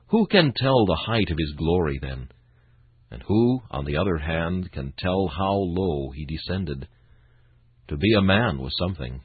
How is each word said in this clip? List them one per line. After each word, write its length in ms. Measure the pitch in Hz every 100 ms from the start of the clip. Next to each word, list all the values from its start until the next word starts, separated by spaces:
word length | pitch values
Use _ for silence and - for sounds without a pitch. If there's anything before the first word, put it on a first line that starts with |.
| -
Who 180 | 226 202
can 260 | 196 151 -
tell 300 | 135 131 98
the 80 |
height 360 | 80 - 113 95
of 60 | 80
his 160 | 76
glory, 460 | 73 80 90 78 69
then? 320 | 67 65 62 - _ _ _ _ _ _ -
And 120 | 64
who, 400 | - 104 120 127 -
on 140 | 71
the 120 | 71 73
other 200 | 98 82
hand, 560 | 76 80 82 92 90
can 200 | - 69 -
tell 300 | 92 95 92
how 260 | 76 98
low 560 | 101 92 87 95 71 67
he 140 | 69
descended? 640 | 71 80 - 92 80 69 69 _ _ - _ _ _ _ _ _ -
To 100 | 76
be 160 | 98
a 100 | 107
man 360 | 95 101 117 69
was 180 | 65 -
something. 460 | 90 87 62 64